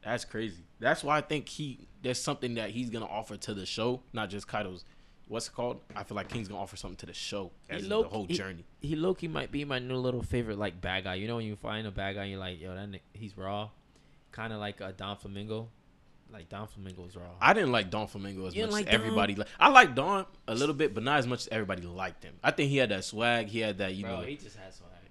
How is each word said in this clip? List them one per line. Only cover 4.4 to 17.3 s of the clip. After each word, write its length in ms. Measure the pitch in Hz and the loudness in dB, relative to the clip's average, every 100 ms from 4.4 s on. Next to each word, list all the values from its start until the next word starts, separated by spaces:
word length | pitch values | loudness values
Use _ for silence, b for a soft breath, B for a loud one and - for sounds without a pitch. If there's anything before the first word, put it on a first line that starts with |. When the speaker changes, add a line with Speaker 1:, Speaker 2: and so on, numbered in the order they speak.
| - | -4
Speaker 1:
Kaido's. 360 | 110 101 92 - b b b - | -4 -4 -8 -14 b b b -8
What's 220 | 110 - | -6 -6
it 40 | |
called? 280 | - 123 123 - - | -4 -4 -4 -10 -10
I 80 | |
feel 120 | 101 104 | -6 -6
like 140 | 98 | -4
King's 180 | 123 101 | -6 -6
gonna 140 | 101 | -6
offer 160 | 98 101 | -8 -8
something 200 | 95 90 | -12 -10
to 80 | - | -12
the 80 | |
show 380 | - - 104 92 - - | -10 -6 -4 -6 -10 -8
Speaker 2:
He 60 | - | -6
Speaker 1:
as 120 | 98 | -2
Speaker 2:
low-, 160 | 107 | 2
Speaker 1:
the 60 | 110 | 2
whole 160 | 110 95 | 0 -2
Speaker 2:
he, 80 | |
Speaker 1:
journey. 300 | - 95 87 - - | -2 -4 -8 -14 -10
Speaker 2:
he 160 | 143 156 | -4 0
low-key 320 | 170 185 165 | 2 0 -2
might 240 | 151 127 | -4 -4
be 120 | 139 143 | -4 -2
my 120 | 131 | -2
new 200 | 123 127 | 0 0
little 260 | 127 123 | 2 0
favorite, 340 | - 123 117 101 | 0 0 0 0
like, 220 | 101 90 | -2 -2
bad 220 | 90 92 | -2 -2
guy. 120 | 95 92 | -2 -4
You 120 | 107 | -2
know 80 | 117 | -2
when 100 | 110 | -4
you 120 | 104 | -6
find 280 | - 107 110 | -4 -4 -4
a 60 | |
bad 240 | 95 98 98 | -4 -4 -2
guy 60 | |
and 80 | 98 | -4
you're 80 | 95 | -4
like, 200 | 92 90 | -6 -8
"Yo, 120 | 87 | -8
that 140 | 92 101 | -8 -8
ni-, 120 | 98 - | -12 -14
he's 240 | 101 107 95 | -12 -12 -8
raw." 320 | 95 104 107 - - b b b b | -4 -4 -4 -10 -20 b b b b
Kinda 240 | - 113 107 | -8 -6 -4
like, 240 | 104 101 | -6 -6
uh, 120 | 95 95 | -10 -8
Don 200 | 98 101 | -8 -8
Flamingo. 500 | 104 98 104 110 113 - - - - - - | -8 -8 -4 -4 -6 -14 -20 -20 -20 -20 -20
Like, 160 | 110 90 | -16 -12
Don 180 | 101 107 | -10 -10
Flamingo 340 | - 95 90 | -10 -12 -12
was 120 | 87 95 | -12 -12
raw. 60 | 87 | -14